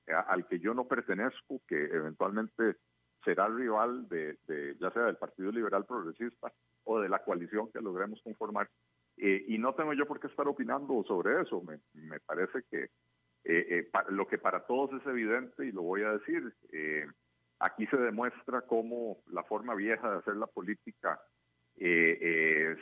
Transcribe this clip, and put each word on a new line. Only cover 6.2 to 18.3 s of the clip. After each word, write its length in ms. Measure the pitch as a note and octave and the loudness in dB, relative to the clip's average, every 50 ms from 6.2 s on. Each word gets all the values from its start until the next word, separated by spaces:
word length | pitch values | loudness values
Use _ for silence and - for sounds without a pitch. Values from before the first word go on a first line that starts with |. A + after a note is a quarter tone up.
| A#2 A#2 - _ - A#2+ _ _ _ _ _ _ - | -8 -8 -8 _ -12 -12 _ _ _ _ _ _ -4
o 160 | A2 A2+ A2 | 0 0 0
de 100 | G2+ F#2 | 2 2
la 140 | G2 - - | 0 0 0
coalición 480 | G#2+ F2+ F2 F2 E2+ G#2+ G#2+ A2+ A2+ | -2 -2 -2 -4 -2 -2 -4 -4 -4
que 80 | - - | -8 -8
logremos 400 | A2+ G2 F2+ F#2 G2 G#2 G#2+ - _ | -6 -6 -4 -4 -4 -4 -6 -12 _
conformar. 460 | A#2 G#2+ - A2 G#2 G#2 G2+ G2+ - _ _ _ _ _ _ _ _ _ | -14 -8 -8 -8 -4 -2 -2 -2 -2 _ _ _ _ _ _ _ _ _
Eh, 280 | - G2+ G2 F#2+ F#2+ - | 0 4 4 4 4 2
y 120 | - A2 A2 | -2 -2 2
no 160 | A#2+ C3+ C3+ | 2 0 2
tengo 180 | - D#3 D3+ D3 | 2 0 0 2
yo 140 | C3+ D3 | 0 0
por 120 | D3 C#3+ - | -2 -2 -6
qué 80 | - | -8
estar 200 | C3+ - - C#3+ | -8 -2 0 0
opinando 560 | C#3+ C#3 - B2 A#2 C3 C#3+ C#3+ C#3 C3+ A2 F#2+ | 0 0 2 4 4 4 2 2 2 2 2 2
sobre 360 | - G2+ F2 F2 G#2 C#3 F#3 F#3 | 2 2 4 4 4 4 4 2
eso. 180 | - A2 F2 | 0 -2 -4
Me, 180 | F#2 E2 D#2 D2 _ _ _ | -4 -6 -12 -14 _ _ _
me 260 | D2+ D#2 D#2 D2+ C#2+ | -18 -14 -12 -12 -12
parece 440 | _ - D#2+ F2 F#2+ - - C3 - - | _ -4 0 0 0 0 -2 -6 -6 -4
que, 160 | - D2+ - | -6 -4 -4
eh, 40 | - _ _ _ _ _ _ _ _ _ _ - | -6 _ _ _ _ _ _ _ _ _ _ 0
eh, 460 | - E2 F2 - - F2+ F2 E2 - | 4 4 4 4 2 0 0 0 2
pa-, 140 | - F#2+ - F#2+ | 0 0 0 2
lo 180 | G2 G2 F#2+ | 0 -2 0
que 120 | - G#2+ - | 0 -2 0
para 260 | - G2 F2+ F2 - | 0 0 0 0 -2
todos 340 | - B2 C3+ C#3 C#3 C3+ B2 | 0 0 0 0 -2 -4 -6
es 80 | C#3 | -6
evidente, 600 | C#3 B2+ A#2+ A2 G#2+ A2+ B2+ C3 B2 - - C#3 | -4 -2 -2 0 0 0 0 -2 -6 -10 -8 -8
y 40 | B2 | -6
lo 120 | G2 F#2 E2 | -4 -4 -2
voy 180 | F2 F#2+ G2+ | -2 0 0
a 120 | G#2 G#2+ G#2+ | 0 0 0
decir, 420 | G#2 - D3+ E3+ E3 C3 A2+ - _ _ - | -2 -2 -4 -4 -4 -4 -6 -12 _ _ -12
eh, 340 | - D#2 D#2 D#2 D2+ D2+ D2 D2 - _ _ _ _ _ _ _ _ - | -8 -6 -4 -2 -2 -4 -4 -6 -12 _ _ _ _ _ _ _ _ -2
aquí 260 | - F#2 - - - | -2 -2 0 -2 -2
se 120 | - C#3+ | 0 2
demuestra 640 | C3 B2 A2+ G#2 A2+ B2 A#2+ | 2 2 2 0 0 -2 -4